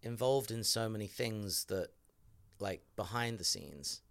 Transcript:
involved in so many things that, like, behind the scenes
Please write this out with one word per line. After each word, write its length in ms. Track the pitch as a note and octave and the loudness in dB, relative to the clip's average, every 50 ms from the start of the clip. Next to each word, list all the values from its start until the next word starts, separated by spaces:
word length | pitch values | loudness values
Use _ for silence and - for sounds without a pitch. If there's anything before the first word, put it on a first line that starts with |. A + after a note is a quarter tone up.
| - | -6
involved 460 | A#2 A#2+ A2+ B2 C3 C3+ C#3 C3 - | -6 -2 2 4 6 6 6 4 2
in 140 | A2+ A#2 G#2+ | -4 0 2
so 260 | - - A#2 A2+ A2+ | 2 2 4 2 0
many 160 | A2 G#2+ G#2+ | 0 -2 -4
things 600 | G2+ - - B2+ A#2 A2 G#2+ G#2 G2 E2+ - - | -6 -2 -2 -2 0 0 -2 -2 -2 -2 -2 -2
that, 240 | - F#2+ F#2+ F2 - - _ _ - _ _ - - - - - - - - | 0 -2 -2 -2 -2 -6 _ _ -20 _ _ -20 -20 -20 -20 -20 -20 -10 -6
like, 240 | G2+ G2 F#2 - - _ _ | -4 -4 -4 -4 -8 _ _
behind 420 | - G#2 F2+ G#2 A#2+ A#2+ A#2+ A#2 | -6 -4 -2 0 0 0 0 0
the 60 | G#2 E2+ | 0 0
scenes 580 | - - - - D2 D2 C#2+ C#2+ - - - _ _ | 0 0 0 -4 -10 -12 -8 -6 -8 -8 -8 _ _